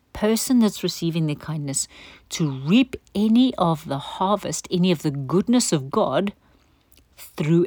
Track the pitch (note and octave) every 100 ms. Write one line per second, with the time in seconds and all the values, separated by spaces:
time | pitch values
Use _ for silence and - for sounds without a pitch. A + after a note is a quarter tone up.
0 | _ - G#3+ A3+ - B3+ G#3+ - F3+ -
1 | E3+ E3 D#3 D3 - D#3 C#3 C#3 - -
2 | - - - - D#3 C3 C#3 A3+ C4 -
3 | _ G3+ A3 A3+ B3+ - F3 D#3 D3+ C#3
4 | - - F#3+ G#3 - D#3+ - F#3 F#3 D#3+
5 | D#3 C#3 C3 E3+ A3 B3 - D#3+ C3+ A3
6 | F3 C#3 G3+ - _ _ _ _ _ _
7 | _ - - - D3+ E3+